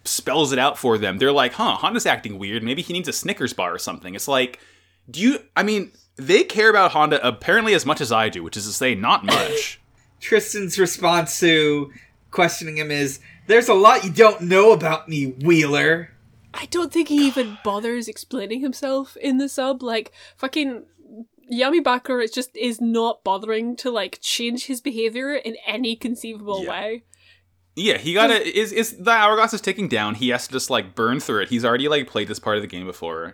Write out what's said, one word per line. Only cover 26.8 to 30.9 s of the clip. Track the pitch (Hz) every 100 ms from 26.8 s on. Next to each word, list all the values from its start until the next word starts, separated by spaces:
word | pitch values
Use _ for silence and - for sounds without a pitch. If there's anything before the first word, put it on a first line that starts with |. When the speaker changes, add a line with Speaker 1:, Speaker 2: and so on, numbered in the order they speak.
| 214 233 _ _ _ _ _ _ _ -
Speaker 1:
Yeah, | 202 95
he | 151
gotta, | 190 240 220
Speaker 3:
Just | 165 208
Speaker 1:
is, | 208
is, | 214 226 -
the | 202
hourglass | 226 208 214 220 214
is |
ticking | 196 190 185
down. | 107 107
He | 104 123
has | 120 -
to |
just, | 131 -
like, | 120 95